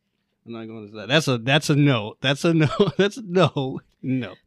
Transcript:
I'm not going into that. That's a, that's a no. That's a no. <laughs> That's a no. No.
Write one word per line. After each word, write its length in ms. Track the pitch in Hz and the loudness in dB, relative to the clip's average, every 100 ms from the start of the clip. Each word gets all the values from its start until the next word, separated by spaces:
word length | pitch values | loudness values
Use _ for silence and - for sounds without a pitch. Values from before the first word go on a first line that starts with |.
| _ _ _ _ - | _ _ _ _ -18
I'm 60 | |
not 140 | 117 110 | -16 -14
going 180 | 113 | -14
into 120 | 104 107 | -16 -14
that. 120 | 104 | -2
That's 200 | 147 143 | 0 2
a, 80 | 123 | -2
that's 300 | 117 139 - | 0 0 2
a 80 | 147 | 4
no. 380 | 143 123 104 - | 4 2 -2 -6
That's 220 | 131 139 170 | -4 0 2
a 80 | |
no. 140 | 165 151 - | 2 2 2
<laughs> 140 | 196 - | 0 2
That's 220 | 196 262 | 0 -2
a 40 | |
no. 580 | 214 180 160 - 131 - - _ | -2 2 2 0 -6 -8 -14 _
No. 320 | 139 131 110 - | -4 -4 -4 -12